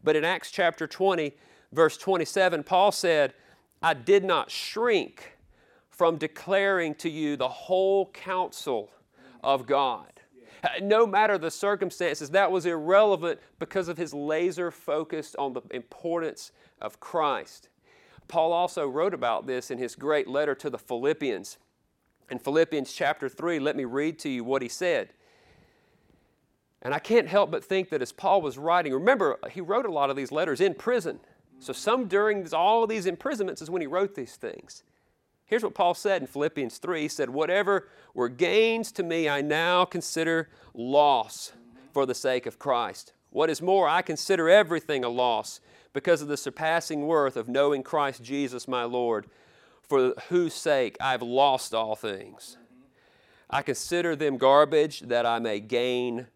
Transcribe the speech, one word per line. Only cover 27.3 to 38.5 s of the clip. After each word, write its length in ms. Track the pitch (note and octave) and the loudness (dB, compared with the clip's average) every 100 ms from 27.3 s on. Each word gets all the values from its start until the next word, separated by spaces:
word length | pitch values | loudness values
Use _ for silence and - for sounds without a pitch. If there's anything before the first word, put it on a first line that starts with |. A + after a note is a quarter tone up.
| G3 E3+ | 2 2
but 120 | D#3+ | -2
think 260 | - F#3+ F#3 | -2 -4 -2
that 120 | D3+ | -4
as 80 | B2 | -4
Paul 320 | - G3 G3 | -4 2 2
was 160 | D3+ B2 | 2 -6
writing, 340 | D#3 F3 D#3 | 0 0 0
remember, 460 | C3 F#3 C4+ E3 A#2 - | 0 0 2 0 -2 -8
he 80 | F#3 | -10
wrote 260 | E3+ G#3+ A#3+ | -4 -2 -2
a 60 | |
lot 180 | D#3 C#3 | 0 0
of 60 | C#3 | 0
these 160 | C3 | -4
letters 280 | D3+ F3 C3 | -2 -2 2
in 140 | F#3+ | 0
prison. 460 | D#3 - B3 E3+ - _ _ _ _ | 0 -2 -2 -2 -10 _ _ _ _
So 120 | - | -12
some 360 | B2+ G#3 B3+ A3+ | -6 0 0 2
during 340 | G3 G#3+ G3+ | 2 2 0
this, 100 | E3+ | -2
all 300 | D#3+ F#3 A3+ | 0 2 4
of 60 | A3+ | 2
these 180 | A3 F#3 | 0 -4
imprisonments 560 | F3 C4+ C4 F#3+ - | -4 -6 -4 -4 -6
is 80 | D#3 | -6
when 100 | F3+ | -6
he 60 | D#3 | -2
wrote 300 | F3+ G3 G3+ | -2 -2 -4
these 180 | A#2+ | -12
things. 480 | - A2+ - - - _ _ _ _ _ _ _ | -10 -12 -12 -18 -20 _ _ _ _ _ _ _
Here's 180 | A3+ | -2
what 100 | G#3+ | -2
Paul 200 | - F3 | 0 0
said 260 | E3+ G#3 F#3+ | 2 0 -2
in 60 | C3 | -2
Philippians 500 | F#3+ D3+ - B2+ - | -4 -4 -2 -6 -6
three. 240 | D#3+ E3 | -6 -4
He 80 | D3+ | -4
said, 220 | - B2+ | -4 -4
"Whatever 580 | C3+ D#3 F#3 G3 G3 F#3+ - - | -2 0 2 2 0 -2 -20 -14
were 160 | - B2 | -4 -4
gains 640 | B2 E3+ | 0 2